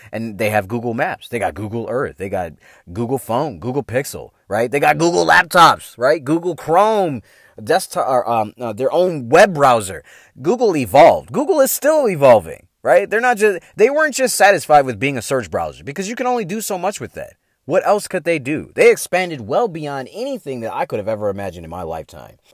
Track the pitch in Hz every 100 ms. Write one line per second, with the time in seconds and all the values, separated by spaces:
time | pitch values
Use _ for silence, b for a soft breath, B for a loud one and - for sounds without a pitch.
0 | B - 113 98 107 107 98 120 120 117
1 | 175 - - 120 95 78 104 113 107 123
2 | 107 69 98 92 85 76 b b - 90
3 | 117 135 - 120 156 82 110 139 - 120
4 | 143 78 60 _ - 104 120 143 151 151
5 | 170 175 160 165 175 180 156 101 - -
6 | 127 165 131 165 175 156 147 170 214 214
7 | 175 123 b b b - 104 185 - -
8 | 123 127 - 117 110 120 120 104 131 160
9 | 180 156 117 160 214 151 139 117 95 -
10 | B B B - 147 233 226 156 110 135
11 | 160 85 73 165 311 311 262 - 285 311
12 | 240 160 139 110 80 60 _ _ 123 175
13 | 202 208 247 220 214 175 b - 226 294
14 | 302 254 247 - 196 175 - 147 135 104
15 | 135 131 - 131 90 87 80 65 98 143
16 | 196 240 247 247 170 220 - 185 185 -
17 | 110 78 60 _ _ _ - 180 - 208
18 | - 185 160 160 131 147 - - 226 208
19 | - 180 180 143 104 175 233 160 147 139
20 | 127 185 269 262 143 127 110 117 175 113
21 | 101 107 107 98 98 87 80 90 82 80
22 | 76 78 55 _ _